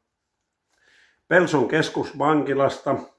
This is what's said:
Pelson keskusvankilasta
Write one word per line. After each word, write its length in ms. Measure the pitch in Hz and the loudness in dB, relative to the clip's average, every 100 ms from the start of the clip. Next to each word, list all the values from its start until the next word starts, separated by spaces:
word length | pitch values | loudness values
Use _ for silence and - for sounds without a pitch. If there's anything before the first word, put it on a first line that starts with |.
| _ _ _ _ _ _ _ _ _ _ _ _ _ | _ _ _ _ _ _ _ _ _ _ _ _ _
Pelson 400 | 175 170 151 120 | 2 4 2 2
keskusvankilasta 1300 | 156 - 156 - 139 143 151 139 139 135 - 147 131 - | 0 -2 -4 -8 -2 0 0 0 0 0 -2 -4 -4 -6